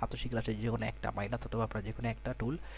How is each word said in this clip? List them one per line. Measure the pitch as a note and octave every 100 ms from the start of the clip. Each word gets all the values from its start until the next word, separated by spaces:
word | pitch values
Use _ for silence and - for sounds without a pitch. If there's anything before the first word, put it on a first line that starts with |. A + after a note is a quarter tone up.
আতসী | A#2 A#2 B2
গ্লাসের | A#2 A2+ A2
যে | A2+
কোনো | A2+ A2
একটা | - A2
মাইনাস | G#2+ G2+ A#2 -
অথবা | A2+
আপনার | A2 G#2+
যে | G#2
কোনো | A2+ A#2
একটা | A2 -
টুল | B2+ A2+ E3 -